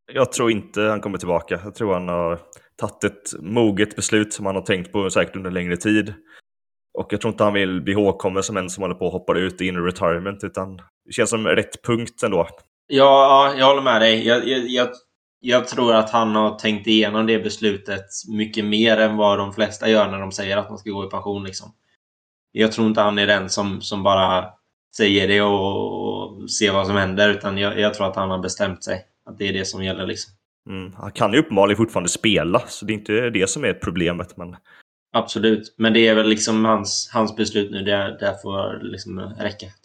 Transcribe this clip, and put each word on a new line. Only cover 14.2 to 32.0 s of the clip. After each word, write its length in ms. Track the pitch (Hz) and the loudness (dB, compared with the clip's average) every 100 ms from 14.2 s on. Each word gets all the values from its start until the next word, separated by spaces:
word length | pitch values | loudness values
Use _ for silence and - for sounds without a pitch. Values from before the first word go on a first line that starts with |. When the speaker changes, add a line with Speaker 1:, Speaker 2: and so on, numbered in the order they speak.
| 113 | 4
Speaker 2:
Jag, 200 | 120 117 | 2 2
jag, 200 | 131 120 | -2 -2
jag, 220 | 123 123 - _ _ _ _ | 0 -2 -4 _ _ _ _
jag 280 | 123 123 120 | 0 2 2
tror 260 | 143 120 | 0 2
att 160 | 110 110 | 4 2
han 260 | 117 110 107 | 2 2 2
har 200 | 107 107 | 0 0
tänkt 320 | 110 104 110 | -2 -2 2
igenom 380 | 110 104 107 110 | 4 4 0 0
det 120 | 110 | 0
beslutet 640 | 104 - 110 98 - 95 - - - | -2 -2 -2 -2 -6 -10 -10 -16 -8
mycket 360 | 107 107 110 104 | -6 -4 -4 -2
mer 320 | 107 113 110 | 2 4 4
än 200 | 110 107 | 2 2
vad 200 | 104 101 | 2 2
de 160 | 98 | -2
flesta 360 | 101 104 - 113 | -4 -4 -2 2
gör 220 | 107 98 | 2 2
när 80 | 95 | -2
de 120 | 98 | -8
säger 260 | 98 98 101 | -8 -4 -4
att 120 | 101 | -4
man 80 | 104 | -10
ska 120 | 107 | -10
gå 160 | 98 98 | -10 -8
i 40 | |
pension, 340 | 98 101 101 | -8 -6 -8
liksom. 280 | 98 92 98 _ _ _ _ _ _ _ _ | -8 -14 -18 _ _ _ _ _ _ _ _
Jag 200 | 110 110 | 0 0
tror 160 | 110 110 | 2 2
inte 140 | 110 | 4
han 180 | 104 104 | 2 2
är 80 | 101 | 2
den 220 | 101 92 | 2 0
som, 320 | - 101 92 | -4 -4 -4
som 220 | - 104 | -6 -2
bara 420 | 95 95 92 92 90 - _ _ _ - | 2 4 4 0 -2 -14 _ _ _ 0
säger 300 | 104 98 95 | 2 4 4
det 140 | 104 | 2
och, 1000 | 104 101 98 101 101 98 101 101 101 98 | 2 2 -2 -4 -6 -6 -6 -6 -10 -12
och 100 | 104 | -8
ser 220 | - 104 | -2 0
vad 140 | 95 95 | 0 0
som 80 | 101 | 0
händer, 340 | 95 95 104 | 0 2 2
utan 280 | 98 104 98 | 2 -4 -2
jag, 220 | 101 101 | -2 0
jag 140 | 104 | -2
tror 140 | - 98 | 0 -4
att 80 | 98 | -2
han 160 | 95 | -4
har 80 | 92 | -4
bestämt 440 | 92 - 98 90 | -6 -4 -4 -4
sig 220 | - 95 - _ - | -8 -10 -12 _ -18
att 120 | 101 | -8
det 100 | 98 | -4
är 60 | |
det 120 | 95 95 | -4 -6
som 180 | 95 | -6
gäller, 220 | 95 92 92 | -6 -6 -6
liksom. 280 | 95 - _ _ _ - | -8 -12 _ _ _ -16
Speaker 1:
Mm, 240 | 98 92 - | -14 -14 -12
han 140 | 98 | -10
kan 220 | - 110 | -2 2
ju 60 | 123 | 2
uppenbarligen 380 | 156 101 101 101 | 2 4 4 4
fortfarande 320 | 113 98 | 0 0